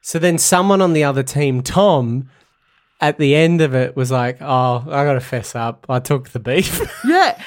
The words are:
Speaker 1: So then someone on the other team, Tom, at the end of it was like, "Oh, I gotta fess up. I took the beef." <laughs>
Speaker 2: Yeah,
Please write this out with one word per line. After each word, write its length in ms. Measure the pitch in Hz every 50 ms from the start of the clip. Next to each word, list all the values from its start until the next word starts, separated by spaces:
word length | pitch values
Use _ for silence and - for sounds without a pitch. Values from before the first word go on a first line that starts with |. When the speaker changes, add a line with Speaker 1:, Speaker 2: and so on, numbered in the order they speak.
Speaker 1:
So 180 | _ - - 165
then 180 | 156 180 170
someone 440 | 160 - - - 180 185 196 196 196
on 120 | 190 180 165
the 100 | 156 151
other 200 | 143 135 135 131
team, 380 | 131 - 143 147 139 127 127
Tom, 680 | 127 - - 185 202 208 175 139 123 117 117 131 131 131 _ _ _ _ _ _ _ _ _ _ _ _ _ _
at 160 | - 147 151
the 180 | - 156 139 139
end 240 | 151 160 165 170 170
of 140 | 160 143 131
it 200 | 131 127 123 -
was 140 | 139 131 123
like, 260 | 135 127 120 123 123 127
"Oh, 420 | - 139 131 127 127 127 123 123 120
I 160 | 156 151 139 143
gotta 160 | 147 139 127
fess 340 | 127 - - 123 113 - -
up. 300 | 120 117 117 113 _ - -
I 100 | 127 123
took 300 | 127 - 147 135 131 -
the 100 | - 120
beef." 400 | 104 123 127 175 294 - - - 466 - -
<laughs> 80 | - -
Speaker 2:
Yeah, 340 | 247 330 370 381 285 - - -